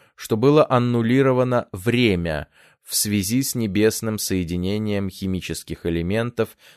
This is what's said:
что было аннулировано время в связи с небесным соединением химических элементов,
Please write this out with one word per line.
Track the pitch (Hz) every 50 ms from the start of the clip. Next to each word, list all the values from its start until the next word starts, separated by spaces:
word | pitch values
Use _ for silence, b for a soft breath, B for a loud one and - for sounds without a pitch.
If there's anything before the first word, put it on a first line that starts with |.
| b b b
что | - - - 117
было | 107 123 143 147 156 -
аннулировано | - 131 123 123 120 120 117 113 113 127 135 131 135 127 127 127 127 123 120 - _ -
время | 92 92 117 120 123 123 107 92 87 85 82 76 73 76 b b b b b b b
в | _ - -
связи | - - 107 104 104 92 101 120 131 139
с | - -
небесным | 123 113 101 90 101 107 110 - - 113 110 110
соединением | 104 - - 95 92 87 80 90 87 90 95 104 107 107 104 101 101 98 92
химических | - - 95 95 92 90 - - 82 - - - 82 - -
элементов, | 85 85 85 82 87 104 113 117 80 - - 110 - - b b b b